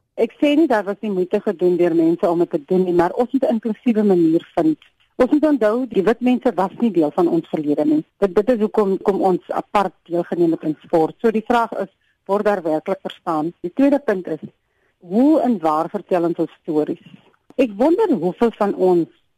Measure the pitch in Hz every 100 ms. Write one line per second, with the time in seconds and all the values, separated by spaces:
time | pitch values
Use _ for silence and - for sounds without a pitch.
0 | _ - 226 - 294 294 330 220 190 202
1 | 220 190 180 208 220 175 180 175 175 165
2 | 165 170 180 170 170 165 - 185 185 175
3 | 170 - 247 269 - 226 233 214 254 214
4 | 208 180 165 165 - - 160 156 _ _
5 | _ - 254 294 302 285 214 233 262 -
6 | 185 240 247 247 254 196 185 - 233 175
7 | 151 - 175 165 - 156 147 147 151 151
8 | - _ 196 180 202 247 214 - 202 190
9 | - 190 190 180 - - - 208 190 -
10 | _ 170 170 180 170 165 160 151 - 165
11 | 160 - 233 220 214 240 226 - 196 _
12 | _ _ - 202 208 202 165 156 - 190
13 | 180 - - 160 156 - 175 - 277 269
14 | 269 196 175 156 - - _ _ _ _
15 | 170 196 277 311 254 214 160 156 165 -
16 | - 180 170 170 160 - - 151 147 -
17 | - - _ _ _ - 254 196 269 370
18 | 427 226 175 175 233 - 202 - 185 175
19 | 160 _ _